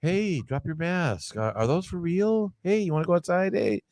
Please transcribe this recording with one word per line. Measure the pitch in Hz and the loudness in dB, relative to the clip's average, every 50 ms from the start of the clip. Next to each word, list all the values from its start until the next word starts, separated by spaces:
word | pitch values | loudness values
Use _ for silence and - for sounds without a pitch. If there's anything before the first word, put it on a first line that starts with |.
Hey, | - 156 180 196 214 208 180 139 | 0 0 0 2 0 0 0 -2
drop | - - 135 139 - | -2 -2 -4 -4 -4
your | 160 160 | -4 -6
mask. | 156 160 170 180 185 175 143 104 82 - - - | -4 -2 -2 0 0 0 0 0 -2 -6 -10 -6
Are, | 104 110 110 104 | -2 -2 -2 0
are | 101 110 | 0 0
those | 117 143 175 190 | 2 2 0 -2
for | - - 180 | -4 -8 -4
real? | 170 170 170 185 202 214 220 220 214 202 - _ | -2 -2 0 2 2 2 2 2 0 -2 -6 _
Hey, | _ 180 202 220 | _ 0 0 2
you | 214 180 | 2 0
wanna | 156 156 156 | 0 0 2
go | 165 175 | 2 2
outside? | 175 160 - 175 180 190 190 - | 2 2 2 0 2 2 2 0
Hey. | - 110 107 107 - - _ | 0 0 2 0 -2 -4 _